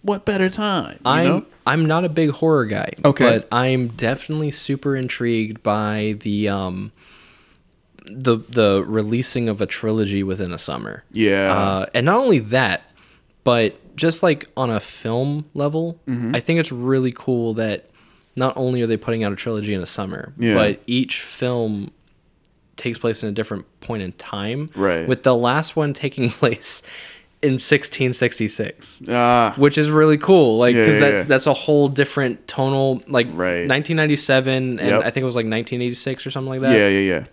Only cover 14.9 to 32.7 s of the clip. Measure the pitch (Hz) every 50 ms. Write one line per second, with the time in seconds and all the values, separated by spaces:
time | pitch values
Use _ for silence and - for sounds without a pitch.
14.9 | - - - 113 113 120 131 143 147 151 147 _ _ 143 143 147 151 160 165 170
15.9 | 165 _ _ - 127 120 120 113 127 123 - - 165 165 156 - 135 120 123 131
16.9 | 135 135 127 127 120 - - - 127 120 117 113 110 113 113 107 101 - - _
17.9 | _ _ _ _ _ _ _ _ _ 127 127 131 - - 127 127 127 123 117 113
18.9 | 113 107 - - 117 113 110 101 101 95 - 120 113 107 104 104 104 95 85 -
19.9 | - - 101 95 - - - - - - 117 113 107 117 107 104 98 - _ -
20.9 | 123 127 131 123 - - - - - - 131 123 123 120 117 110 107 101 101 -
21.9 | _ _ _ _ _ _ _ _ _ _ _ _ _ _ _ _ _ - - 123
22.9 | 113 113 - 117 110 - - 107 101 113 107 - 107 98 - _ _ _ - -
23.9 | - 104 95 90 - - - - - 101 101 107 120 139 151 156 - 92 98 98
24.9 | 87 82 82 90 127 123 - 135 127 117 120 123 131 151 160 - - 160 151 147
25.9 | 139 - - 135 - - 127 113 - - - 120 120 - - - - - _ -
26.9 | - - - - - - _ _ _ _ - 143 131 127 - - 147 135 - -
27.9 | - - 135 127 123 - 127 117 - - 113 104 - - 107 - - _ - -
28.9 | - - 131 - 120 120 120 120 120 120 117 107 95 135 139 147 143 156 151 147
29.9 | 151 156 156 156 151 147 - - 190 175 147 120 110 113 123 123 123 117 113 110
30.9 | - 107 - 143 - - 175 - 139 131 - 151 139 - - - 151 147 143 135
31.9 | 139 143 139 - - 143 135 123 117 - - - - - 131 135